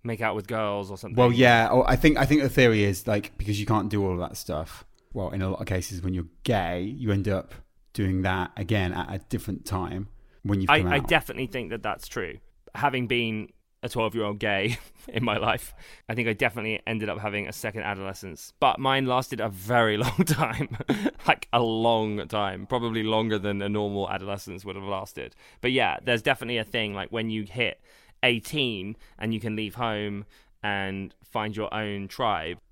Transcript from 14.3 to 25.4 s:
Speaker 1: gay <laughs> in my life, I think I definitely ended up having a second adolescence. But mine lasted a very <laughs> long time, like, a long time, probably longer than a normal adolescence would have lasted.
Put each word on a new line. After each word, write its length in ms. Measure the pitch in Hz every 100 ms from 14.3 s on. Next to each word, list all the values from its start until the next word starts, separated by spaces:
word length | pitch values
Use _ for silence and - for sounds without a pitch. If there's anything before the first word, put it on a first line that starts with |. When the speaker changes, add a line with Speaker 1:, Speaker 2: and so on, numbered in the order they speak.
| 104
Speaker 1:
gay 400 | 110 98 104 117 -
<laughs> 140 | - -
in 160 | -
my 120 | 117 107
life, 360 | 110 - - - - - -
I 60 |
think 140 | 113 113
I 60 |
definitely 460 | 107 127 123 110 107 -
ended 220 | 113 104
up 100 | 98
having 300 | 107 104 101
a 40 |
second 300 | - 113 107
adolescence. 680 | 98 98 98 95 98 98 - _
But 180 | 135 -
mine 280 | 135 135 135
lasted 340 | 127 135 120
a 80 | 110
very 480 | 95 95 120 110 107
<laughs> 20 |
long 260 | 123 113
time, 520 | 185 147 143 113 151 120 - 214 202 - -
like, 220 | 147 -
a 80 | 120
long 680 | 117 113 117 113 110 104 -
time, 380 | 107 101 95 98
probably 360 | 127 117 113
longer 380 | 110 110 113 107
than 200 | 101 101
a 80 | 101
normal 400 | 104 104 101 95
adolescence 560 | 95 95 101 - 90
would 120 | 98 95
have 80 |
lasted. 500 | 98 98 101 - 62 -